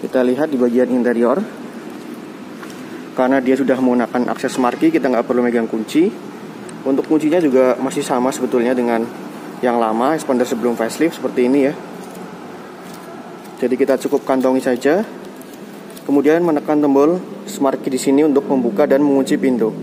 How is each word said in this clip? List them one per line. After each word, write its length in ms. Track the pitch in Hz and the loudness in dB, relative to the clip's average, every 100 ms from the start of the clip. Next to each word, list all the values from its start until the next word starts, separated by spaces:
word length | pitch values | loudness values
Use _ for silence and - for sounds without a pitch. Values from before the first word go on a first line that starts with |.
Kita 160 | - 131 | 0 0
lihat 320 | 123 127 156 | 2 2 0
di 80 | 135 | 2
bagian 320 | 123 120 127 | 2 2 2
interior. 480 | 123 120 117 117 147 214 - - - - - - - - - - - - - - - - - | 2 2 2 2 2 -2 -10 -14 -12 -14 -14 -14 -14 -14 -16 -16 -14 -14 -14 -12 -12 -10 -2
Karena 240 | 127 135 | 2 2
dia 160 | 127 131 | 2 2
sudah 240 | 131 127 | 2 2
menggunakan 480 | 127 123 113 123 120 | 2 2 0 0 -2
akses 320 | - 131 - | -2 -4 0
marki, 320 | 123 123 165 | 0 2 2
kita 160 | 160 131 | 4 2
nggak 160 | 117 | 0
perlu 160 | - 123 | 2 0
megang 320 | 123 117 113 | 2 0 0
kunci. 400 | 113 107 147 185 - - - - - - - | -4 0 2 2 0 -14 -14 -14 -14 -14 -8
Untuk 240 | 135 135 - | -2 -2 2
kuncinya 320 | 160 151 175 | 2 4 4
juga 400 | 160 131 127 120 | 4 4 4 2
masih 240 | 131 135 | -2 -4
sama 320 | 139 131 127 - | -2 0 0 0
sebetulnya 400 | 123 123 117 127 | 0 2 2 2
dengan 320 | 120 117 113 - - - - - | 2 0 -2 -8 -14 -14 -14 -2
yang 160 | 127 120 | 0 2
lama, 320 | 110 110 127 160 | 2 2 2 0
expander 240 | - 123 | 0 0
sebelum 320 | 123 123 120 117 | 2 0 0 0
facelift 480 | 113 - - - | -2 0 0 0
seperti 240 | 127 131 123 | -4 0 2
ini 120 | 139 | 4
ya. 80 | 135 170 - - - - - - - - - - - - - - - - - - | 2 -2 -12 -14 -14 -14 -14 -14 -16 -16 -16 -18 -16 -16 -16 -16 -16 -16 -16 -4
Jadi 160 | 123 127 | -2 2
kita 160 | 135 131 | 2 2
cukup 240 | 135 139 - | 2 -2 0
kantongi 320 | 131 131 131 | 0 2 2
saja. 480 | 127 120 139 170 220 - - - - - - - - - | 0 0 2 2 0 -8 -16 -18 -18 -18 -18 -18 -16 -14
Kemudian 400 | - 143 139 165 | 0 2 4 4
menekan 400 | 175 147 - 151 | 2 0 0 2
tombol 400 | 147 139 147 180 - - - | 4 4 4 2 -4 -12 -12
smart 320 | - 139 131 | -2 0 0
key 80 | - | -2
di 160 | 127 | -2
sini 240 | 143 139 156 | 2 4 4
untuk 240 | 139 143 | 2 2
membuka 320 | 135 120 101 | 0 0 2
dan 160 | 143 135 | 2 4
mengunci 400 | 147 139 131 147 | 4 2 2 0
pintu. 320 | 135 123 110 - | 2 2 0 -2